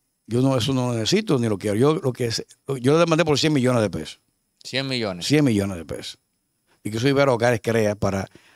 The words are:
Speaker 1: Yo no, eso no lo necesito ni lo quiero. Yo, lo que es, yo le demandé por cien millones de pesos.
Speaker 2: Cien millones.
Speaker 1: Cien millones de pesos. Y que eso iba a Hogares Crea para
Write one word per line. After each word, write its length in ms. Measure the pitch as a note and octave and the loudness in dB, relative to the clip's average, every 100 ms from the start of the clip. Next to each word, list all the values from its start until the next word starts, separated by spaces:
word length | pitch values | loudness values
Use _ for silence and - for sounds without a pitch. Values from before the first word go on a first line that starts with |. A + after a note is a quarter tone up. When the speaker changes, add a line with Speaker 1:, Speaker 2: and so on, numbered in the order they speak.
| _ _ - | _ _ -4
Speaker 1:
Yo 100 | A#2 | 0
no, 140 | C3+ | 2
eso 180 | C3 A#2+ | 0 0
no 180 | C3 B2 | -2 -2
lo 20 | |
necesito 460 | A#2 G#2+ G3+ A3 C3+ | -4 0 0 0 0
ni 100 | A2+ | 0
lo 80 | G2 | -2
quiero. 180 | G#2 | -2
Yo, 200 | G2+ C#3+ | 2 2
lo 180 | D#3 C3 | 0 -2
que 140 | A#2+ A#2+ | -4 -4
es, 180 | - - _ - | -6 -10 _ -10
yo 260 | C3+ B2+ | -2 2
le 60 | D#3+ | 4
demandé 260 | E3+ D#3+ | 4 2
por 140 | D#3+ C#3 | 2 2
cien 120 | D#3 | 2
millones 300 | D3 B2 B2 | 2 2 2
de 80 | G#2 | 0
pesos. 320 | D#2+ D#2 - _ _ _ _ | -4 -10 -16 _ _ _ _
Speaker 2:
Cien 240 | - B2+ C3+ | -8 -6 -4
millones. 380 | B2+ G#2+ F2+ | -4 -4 -4
Speaker 1:
Cien 180 | E2+ D3 | 0 2
millones 320 | C#3+ G2+ G2 | 4 2 0
de 100 | F2+ | -6
pesos. 340 | - - - - _ _ _ _ _ _ | -10 -12 -12 -18 _ _ _ _ _ _
Y 80 | G#2+ | -8
que 60 | A2 | -2
eso 100 | C#3 | 2
iba 160 | C#3 | 4
a 80 | C#3 | 2
Hogares 300 | A#2 A#2+ A2+ | 4 2 2
Crea 320 | A#2 A2+ G#2 | 0 2 0
para 320 | G#2 G2 F#2+ F#2 - _ | 0 -2 -2 -6 -12 _